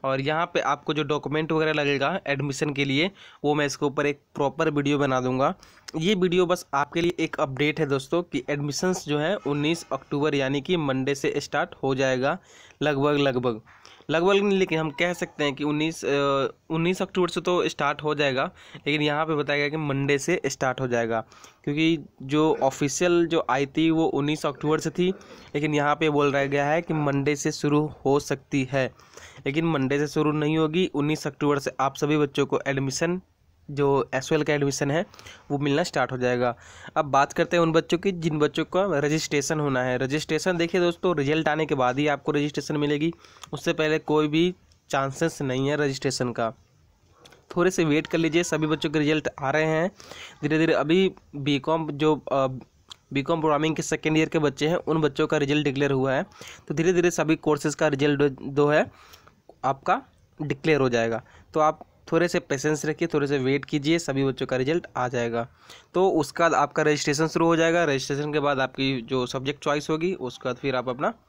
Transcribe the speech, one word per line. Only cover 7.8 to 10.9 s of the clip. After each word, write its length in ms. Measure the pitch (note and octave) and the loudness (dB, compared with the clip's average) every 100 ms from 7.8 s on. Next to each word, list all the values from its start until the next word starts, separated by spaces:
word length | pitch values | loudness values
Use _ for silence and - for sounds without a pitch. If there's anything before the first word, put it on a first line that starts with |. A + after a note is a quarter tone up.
है 60 | D3 | 0
दोस्तों 360 | C3+ C3+ E3+ | -2 0 -4
कि 220 | F3 C#3+ - | -2 -6 -4
एडमिशन्स 580 | D3 D3 C#3 F#3 F3+ - | -4 -4 -2 -2 -2 -2
जो 100 | D3 | -2
हैं 180 | D#3 G3+ | 0 -2
उन्नीस 500 | - D3 D3 E3 - | -2 0 0 -2 -4
अक्टूबर 420 | C3+ - D3 D3+ | -8 -4 -2 0
यानी 260 | C#3+ C3+ C#3+ | 0 0 -2
कि 160 | C#3 F3+ | -2 -2
मंडे 380 | D3 | 0